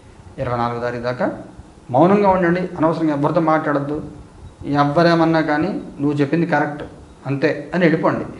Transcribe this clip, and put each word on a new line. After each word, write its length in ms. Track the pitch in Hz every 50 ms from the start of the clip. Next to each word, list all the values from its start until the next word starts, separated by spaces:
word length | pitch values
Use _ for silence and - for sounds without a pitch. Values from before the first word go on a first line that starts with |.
| - - - - - - - -
ఇరవై 200 | 131 123 120 120
నాలుగో 220 | 120 120 120 120
తారీఖు 240 | 120 120 123 120 120
దాకా 280 | 123 123 123 190 285 - - - - - - - - - - - -
మౌనంగా 380 | 120 131 160 185 202 208 208 196
ఉండండి, 320 | 185 185 180 170 175 180
అనవసరంగా 540 | 180 185 - - 151 165 165 165 165 156 147
ఎవరితో 260 | 139 143 156 156 180
మాట్లాడద్దు. 640 | 165 156 156 156 - 156 143 139 139 139 151 151 - - - - - - - - - - - - -
ఎవరేమన్నా 760 | - 143 143 143 143 143 170 170 170 170 165 160 160 165 160
కానీ 260 | 151 - 151 151 165 190 - - - - - -
"నువ్వు 100 | 143 147
చెప్పింది 340 | 147 139 143 131 165 170 165
కరెక్ట్ 380 | - 156 147 151 147 143 - - - - - - - - - - 135
అంతే" 440 | 139 139 147 151 - - - - -
అని 120 | 175 185
వెళ్ళిపోండి, 400 | 156 156 151 151 165 - - - - - -